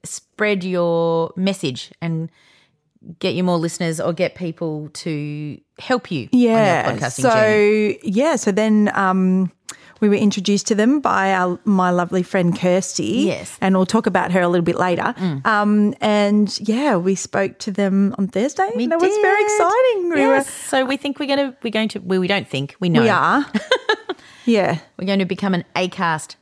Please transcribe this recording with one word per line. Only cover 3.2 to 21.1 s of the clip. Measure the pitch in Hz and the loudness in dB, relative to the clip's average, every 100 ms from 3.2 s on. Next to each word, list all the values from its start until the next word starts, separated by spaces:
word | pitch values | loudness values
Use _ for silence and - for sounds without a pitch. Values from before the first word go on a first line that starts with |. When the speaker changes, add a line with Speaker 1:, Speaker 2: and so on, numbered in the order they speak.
| 190 | -4
Speaker 1:
you | 127 | -2
more | 180 175 | 0 0
listeners | 165 - 170 160 | -2 -4 -4 -2
or | 185 | -4
get | 165 175 - | -2 -4 -4
people | 175 156 165 151 151 | -10 -6 -6 -6 -10
to | - 175 151 147 147 151 - _ - | -10 -8 -6 -6 -8 -10 -12 _ -20
help | - 254 - | -4 -4 -2
you | 156 110 | -6 0
Speaker 2:
Yeah. | 247 240 226 208 160 - | 4 4 4 4 2 0
Speaker 1:
on | |
your | - | -2
podcasting | 123 - | -6 0
Speaker 2:
So, | 262 | 2
Speaker 1:
journey. | 220 214 214 208 214 208 - | 4 4 4 4 2 0 -2
Speaker 2:
yeah, | 233 196 302 277 | -2 0 0 0
so | - | 0
then, | 196 220 214 208 | 0 2 4 2
um, | - 190 185 185 185 180 _ - - - - | 2 0 2 2 2 0 _ -20 -20 -20 -2
we | 214 | 2
were | 202 | 4
introduced | 208 202 185 202 - | 2 0 0 0 0
to | 202 | 2
them | 220 294 | 2 2
by | 262 190 190 | 0 0 0
our, | 190 180 180 214 | 0 0 -2 0
my | 190 180 | 2 2
lovely | 175 175 185 | 0 0 -2
friend | 180 196 175 - | 0 0 0 2
Kirsty. | 180 180 185 - 110 - 196 | 2 2 0 -6 -2 0 0
Speaker 1:
Yes. | 135 - - | -2 -8 -4
Speaker 2:
And | 190 190 | 0 2
we'll | 185 | 2
talk | 226 220 | 2 2
about | 180 180 | 0 0
her | 185 | 2
a | 175 | 2
little | 175 | 2
bit | 170 - | 0 0
later. | 180 175 190 247 | 0 0 -2 -2
Speaker 1:
Mm. | 185 135 220 | -4 -2 0
Speaker 2:
Um, | 208 208 208 208 - | 0 2 2 2 0
and, | 214 208 202 208 202 - | 0 2 2 2 2 -2
yeah, | 208 220 294 190 | -2 0 0 0
we | 180 190 | 0 -2
spoke | - - 196 - | -2 -2 -4 -6
to | - | -8
them | 190 202 196 196 - | -2 0 2 0 0
on | 190 | -4
Thursday. | 190 262 - 381 453 | -2 -2 -2 -2 -2
Speaker 1:
We | 247 | 0
Speaker 2:
And | |
it | 330 | 2
was | 370 415 | 2 2
very | 392 403 | 2 2
Speaker 1:
did. | 415 | 2
Speaker 2:
exciting. | 427 349 453 523 415 349 | 2 2 4 2 2 0
We | 311 | 2
Speaker 1:
Yes. | 269 269 277 | 2 2 0
Speaker 2:
were | - - | -10 -2
Speaker 1:
So | 269 254 | -2 0
we | 269 | -2
think | 285 | -4